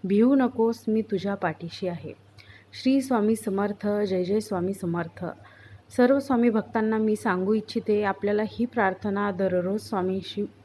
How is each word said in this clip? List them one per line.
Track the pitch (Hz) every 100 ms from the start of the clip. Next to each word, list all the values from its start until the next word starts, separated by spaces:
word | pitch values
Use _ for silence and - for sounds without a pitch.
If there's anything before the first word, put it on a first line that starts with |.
भिवू | 190 202 240 277
नकोस, | 247 254 226 226 -
मी | 220
तुझ्या | 220 196 190 196
पाठीशी | 175 156 170 - 185
आहे." | 170 151 - - - - - _ -
श्री | 262 269
स्वामी | 262 240 208 220
समर्थ. | 214 196 202 202 208
जय | 208 208 185
जय | 180 214
स्वामी | 214 185 175
समर्थ. | 190 175 170 165 - 180 - - - - - _ -
सर्व | 247 277
स्वामी | 277 240 240
भक्तांना | 220 - 226 220 220
मी | 220 214
सांगू | 226 185 185
इच्छिते, | 220 208 226 - 208
आपल्याला | 208 - 202 208 214
ही | - 240
प्रार्थना | 240 196 185 208 196 202
दररोज | 185 190 180 175 208
स्वामींशी | - 202 185 190 175 208 208 -